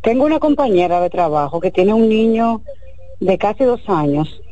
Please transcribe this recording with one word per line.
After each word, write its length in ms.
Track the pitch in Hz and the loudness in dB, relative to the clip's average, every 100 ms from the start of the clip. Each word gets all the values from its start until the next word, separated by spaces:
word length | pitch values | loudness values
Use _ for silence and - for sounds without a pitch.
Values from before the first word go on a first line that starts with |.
Tengo 220 | 226 247 | 0 2
una 140 | 302 311 | 2 2
compañera 640 | 302 294 269 180 175 175 | 2 2 2 2 2 0
de 100 | 175 | 0
trabajo 500 | 175 170 151 143 165 | 0 0 0 -2 -2
que 100 | 180 | -2
tiene 240 | 180 190 | 2 2
un 140 | 220 226 | 4 4
niño 540 | 220 226 226 233 220 - - - - - - | 4 2 2 0 -2 -8 -16 -16 -16 -16 -6
de 180 | - 185 | -2 0
casi 260 | 202 208 | 0 0
dos 160 | 262 240 - | 0 0 -2
años 520 | 175 147 143 156 - - | 0 0 0 -4 -8 -4